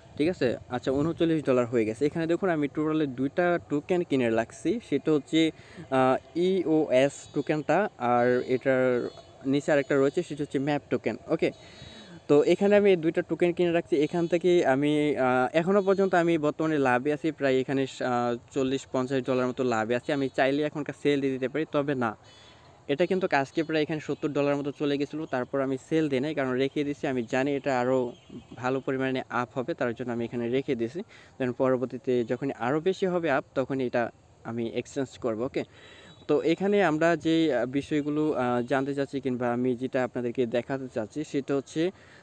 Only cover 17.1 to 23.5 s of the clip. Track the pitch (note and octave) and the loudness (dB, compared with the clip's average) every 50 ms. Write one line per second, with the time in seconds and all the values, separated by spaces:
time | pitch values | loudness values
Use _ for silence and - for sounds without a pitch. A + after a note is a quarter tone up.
17.1 | D3 C#3+ - D#3+ - - C#3 C3+ C3 C3 B2+ - C#3 B2+ C3+ B2+ - - C3 B2+ | -2 -2 -2 -4 -2 0 0 2 2 2 2 0 0 -2 -2 -2 -4 -4 -4 -2
18.1 | B2 A#2+ A#2+ A#2+ A#2+ A#2+ - - - C#3+ C3+ C3 C3+ C3 - - - C3 B2+ B2+ | 0 0 0 0 -2 -4 -6 -6 -4 -2 -2 0 -2 -2 -4 -4 -4 -4 -2 -2
19.1 | C#3 C3 B2 C3+ C3 B2+ B2+ B2+ B2 - B2+ B2 A#2 A2 A2 A2 B2 B2 - - | -2 -2 -2 0 0 0 0 -2 -2 -2 -2 0 0 0 0 0 -2 -2 -2 -2
20.1 | D3+ C#3 C3+ B2+ - - C#3 C3 C#3 D3 D3+ D3+ - D#3 C#3+ - C#3 - - D3 | -2 -2 -2 -2 0 0 2 2 2 0 -2 -2 -4 -6 -8 -8 -8 -2 0 2
21.1 | D3 C#3+ C3+ C3+ C3 B2+ C3 A#2+ C3 D3 D#3+ - - D3 C#3 D3 C#3+ B2+ A#2+ A2+ | 2 2 2 -2 -2 -2 -4 -4 -2 -4 -4 -2 -2 -2 0 0 0 0 0 -2
22.1 | G#2+ - - - - - - - - - - - - - - - C#3+ C#3 F3+ E3+ | -2 -6 -12 -20 -20 -20 -20 -20 -20 -20 -20 -20 -20 -12 -6 -4 -2 0 0 0
23.1 | F#3+ F#3 F#3 F3+ D#3 C#3 C#3 - | 0 0 0 0 0 0 0 0